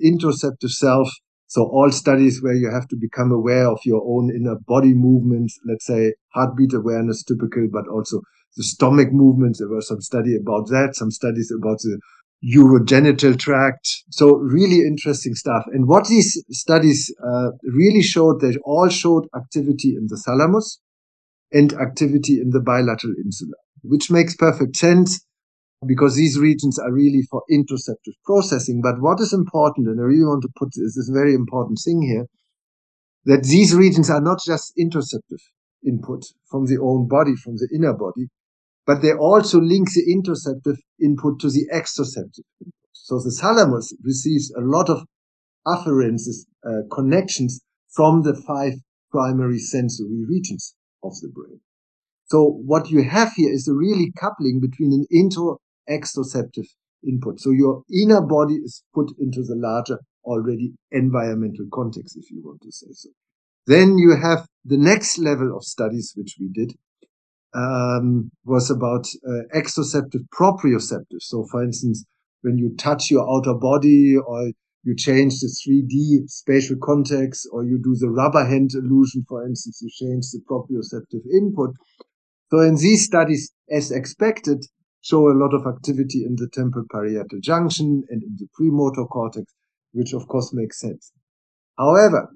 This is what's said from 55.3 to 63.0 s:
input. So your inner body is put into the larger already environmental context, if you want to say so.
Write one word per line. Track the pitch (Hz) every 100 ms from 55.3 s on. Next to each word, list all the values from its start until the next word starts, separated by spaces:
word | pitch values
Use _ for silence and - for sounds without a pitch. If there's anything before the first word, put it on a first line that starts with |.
| 180 170 139 _ _ - 151 - - 131 131 110 - - _ _ _ 143
input. | 127 127 -
So | 135
your | 131 135 131 -
inner | 180 208 208
body | 151 151 151
is | 156 123 - _
put | 151 143 -
into | 135 127
the | 120
larger | 117 117 117 120 117 _ _
already | - 113 113 113 123 - _
environmental | 139 131 127 113 113 110 101 104
context, | 127 117 - - -
if | -
you | -
want | - 147
to | -
say | - -
so. | -